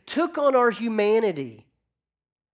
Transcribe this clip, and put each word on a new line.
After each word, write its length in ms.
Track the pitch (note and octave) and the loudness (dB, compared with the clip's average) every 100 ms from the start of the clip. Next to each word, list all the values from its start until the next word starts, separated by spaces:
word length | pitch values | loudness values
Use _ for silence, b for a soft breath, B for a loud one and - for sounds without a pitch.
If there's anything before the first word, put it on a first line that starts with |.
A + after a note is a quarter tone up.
| - | -8
took 300 | - E4+ D#4+ | -4 -2 0
on 180 | C#4+ C4 | 2 4
our 140 | A#3+ | 2
humanity, 960 | F#3+ A#3 A3 G#3 A3 A3 D3+ B2+ G#2+ _ _ _ _ _ _ _ _ _ | 0 -4 0 2 2 0 -2 -8 -12 _ _ _ _ _ _ _ _ _